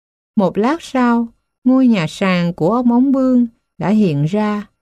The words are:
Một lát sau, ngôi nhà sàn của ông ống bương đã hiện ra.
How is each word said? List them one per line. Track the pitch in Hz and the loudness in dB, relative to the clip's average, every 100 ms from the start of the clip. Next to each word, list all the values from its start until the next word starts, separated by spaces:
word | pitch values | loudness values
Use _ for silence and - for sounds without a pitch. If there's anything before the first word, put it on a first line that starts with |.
| _ _ _ - | _ _ _ -2
Một | 180 180 | -2 0
lát | 226 330 | -2 -2
sau, | - 254 240 233 233 _ _ _ | -4 -2 0 0 -4 _ _ _
ngôi | 247 262 254 | 0 2 4
nhà | 214 156 | 2 -2
sàn | - 190 180 175 | -4 -2 0 -2
của | 175 156 | -2 -2
ông | 233 247 | 0 0
ống | 240 269 | 2 2
bương | 269 262 254 233 _ _ - | 2 2 2 0 _ _ -6
đã | 165 | -2
hiện | 214 196 143 | 0 2 0
ra. | 151 208 214 208 202 _ | -2 -2 -2 -4 -10 _